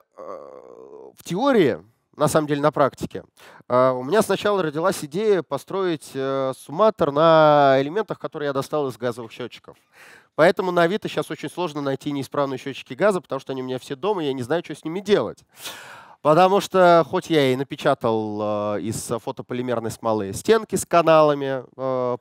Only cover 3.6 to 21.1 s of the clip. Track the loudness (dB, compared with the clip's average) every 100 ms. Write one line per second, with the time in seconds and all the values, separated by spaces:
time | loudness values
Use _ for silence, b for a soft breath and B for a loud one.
3.6 | -2 2 2 0 -2 0 0 0 0 0
4.6 | -2 -2 -4 -4 -6 -4 0 0 -2 -8
5.6 | -8 -6 -4 -4 -8 -8 -4 -4 -4 -8
6.6 | -8 0 2 2 0 4 6 8 8 6
7.6 | 6 4 2 -2 -6 -8 -10 -8 -6 -4
8.6 | -4 -4 -4 -4 -6 -6 -12 -14 -14 -16
9.6 | -20 -20 _ b b b b 2 4 4
10.6 | 0 2 2 0 -6 -6 -8 -8 -12 -8
11.6 | -8 -6 -6 -6 -6 -8 -6 -4 -4 -4
12.6 | -10 -12 -12 -2 0 0 -4 -10 -8 -8
13.6 | -6 -8 -8 -8 -4 -4 -4 -4 -4 -4
14.6 | -6 -12 -10 -8 0 0 0 -8 _ B
15.6 | B B B B B B 2 4 4 2
16.6 | 0 4 6 6 4 -2 0 2 2 0
17.6 | -4 -4 -2 0 0 -2 -2 -4 -4 -4
18.6 | -4 -4 -6 -8 -6 -8 -8 -12 -10 -8
19.6 | -4 -4 -6 -6 -4 -2 -4 -4 0 0
20.6 | 0 -8 0 2 6